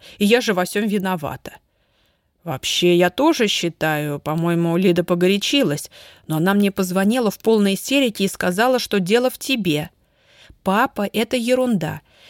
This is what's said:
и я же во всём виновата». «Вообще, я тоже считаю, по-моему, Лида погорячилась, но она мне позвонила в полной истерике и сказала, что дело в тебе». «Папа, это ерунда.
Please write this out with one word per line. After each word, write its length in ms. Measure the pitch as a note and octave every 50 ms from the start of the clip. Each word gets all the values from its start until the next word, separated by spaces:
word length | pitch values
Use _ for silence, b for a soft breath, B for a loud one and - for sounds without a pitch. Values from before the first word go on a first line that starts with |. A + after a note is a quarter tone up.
| B B B
и 80 | B G#3
я 160 | G3+ A#3 B3
же 120 | A#3+ A3+ G3
во 120 | F3+ F3+
всём 220 | - - G#3 G#3+
виновата». 680 | G#3 G3+ G#3 F#3 F#3+ F#3 D#3+ D3+ - B2+ - - - - - _ _ _ _ _ _ _ _ _ _ _ _ _ _ _ _ -
«Вообще, 520 | E3+ C#3 C3+ - - - - F3+ F3 F3
я 140 | F3 F3+ F3+
тоже 380 | - - C#4 E4 D#4 - A3+
считаю, 720 | G3+ - - - E3+ D#3+ - D#3+ D#3 D3+ D3+ D3+ D3 C#3+ C#3+
по-моему, 580 | - D3 D#3 E3 E3+ E3+ E3+ E3+ E3+ E3+ E3
Лида 260 | F3 F#3+ F#3+ E3+ F3 E3+
погорячилась, 880 | - F3+ F3 F3 F#3 G3+ G3+ - - C#4 C#4 B3+ D3+ C#3+ D3 - - B B B B B B B
но 100 | B D#3
она 160 | D#3 E3 F#3+ G3+
мне 180 | G3+ G3+ G3
позвонила 580 | G3 - F#3+ F3+ F3 F#3+ G3 G#3 A#3+ C4 A#3+ G3+
в 80 | - -
полной 360 | - A3 A3+ G#3+ G3+ G3 G3
истерике 480 | - - - C4+ C#4+ C4+ A#3 G3+ - G3
и 60 | F#3+
сказала, 500 | - - - F3+ F3+ F#3+ A#3 C4 B3+ A#3+
что 200 | - - - G3+
дело 300 | F3+ F3 G#3+ A#3 B3 B3+
в 80 | -
тебе». 520 | - - - C4+ A#3+ F#3 F3 D3 D3 D3+ - _ _ b b b b b b b b b b b b -
«Папа, 400 | F#3+ F#3+ G#3+ B3+ C4 - - G3+ - -
это 240 | G#3 A#3 - B3+
ерунда. 640 | B3+ A3+ A#3+ B3+ B3+ B3+ B3 A3+ E3+ E3 D3+ D#3 D#3 - b b b b